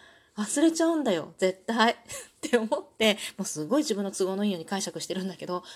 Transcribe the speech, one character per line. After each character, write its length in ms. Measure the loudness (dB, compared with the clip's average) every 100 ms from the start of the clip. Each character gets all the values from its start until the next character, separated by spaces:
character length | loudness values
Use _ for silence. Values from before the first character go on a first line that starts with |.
| -20 _ _ -8
忘 240 | -2 4
れ 100 | 4
ち 80 | 4
ゃ 60 | 2
う 100 | 2
ん 80 |
だ 80 | 2
よ、 220 | 0 -2 0
絶 280 | 0 0 -2
対。 260 | 2 2
<laughs> 0 |
っ 40 | 2 -6 -14 -14 _
て 160 | 0 0
思 220 | 2 -4
っ 180 | -4 2
て、 220 | 2 2 -2 -8
も 60 |
う 40 | -8
す 200 | -6 0
ご 120 | 2
い 40 |
自 120 | 2
分 100 | -2
の 60 | -2
都 160 | -2 -2
合 100 | 0
の 80 |
い 40 | -2
い 40 |
よ 40 | -2
う 20 |
に 60 |
解 160 | -4 -4
釈 200 | -4 -6
し 60 | -6
て 60 |
る 100 | -4
ん 60 | -6
だ 80 | -6
け 80 |
ど、 180 | -6 -6 -8